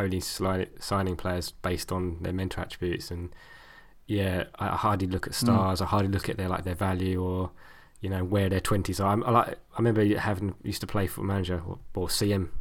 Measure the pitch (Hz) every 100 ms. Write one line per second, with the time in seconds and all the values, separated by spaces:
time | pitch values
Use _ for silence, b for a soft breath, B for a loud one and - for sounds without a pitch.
0 | 98 92 - - 98 95 - - - 101
1 | 95 85 92 87 82 - 90 90 - 92
2 | 90 82 90 92 95 - 87 - 90 87
3 | - 85 87 - B B B B B B
4 | - 104 95 90 - - 101 90 107 101
5 | 95 92 - - 120 113 95 92 95 104
6 | 98 98 - - 92 90 92 87 98 90
7 | 92 92 92 92 92 - b b b b
8 | 92 95 90 101 98 92 - 104 92 90
9 | 98 104 120 117 - - - - 113 107
10 | 104 104 110 95 101 - - 98 101 104
11 | 95 - 98 98 90 87 87 90 - 98
12 | 87 - 104 98 87 -